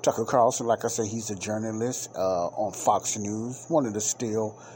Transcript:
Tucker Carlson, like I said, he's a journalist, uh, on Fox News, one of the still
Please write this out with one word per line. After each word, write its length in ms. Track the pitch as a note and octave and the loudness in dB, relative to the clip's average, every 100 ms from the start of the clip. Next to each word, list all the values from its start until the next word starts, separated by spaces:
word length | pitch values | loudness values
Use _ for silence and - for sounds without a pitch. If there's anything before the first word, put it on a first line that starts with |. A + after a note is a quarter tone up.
Tucker 220 | - A#2 | 2 0
Carlson, 440 | A2+ C3 A#2 - A#2 | 2 4 4 4 0
like 180 | A2 A2+ | 2 2
I 20 | |
said, 200 | - G#2+ | -2 -4
he's 240 | A2+ G#2+ | -4 -6
a 40 | G2+ | -6
journalist, 760 | F#2+ G#2+ A2 A2 A#2+ B2+ - - | -4 -4 -2 -2 -2 -4 -8 -2
uh, 320 | F#2 F#2 F2 | 0 2 0
on 240 | - G#2 | -2 -4
Fox 460 | F2+ - G2+ - A2 | 0 2 2 2 -4
News, 480 | G#2 G#2+ A#2 B2+ - | -4 -4 -6 -8 0
one 180 | D#3+ B2 | 2 2
of 80 | |
the 60 | G#2 | 0
still 580 | - - A#2+ G#2+ G#2+ G#2+ - | -2 -2 -2 0 -2 -6 -18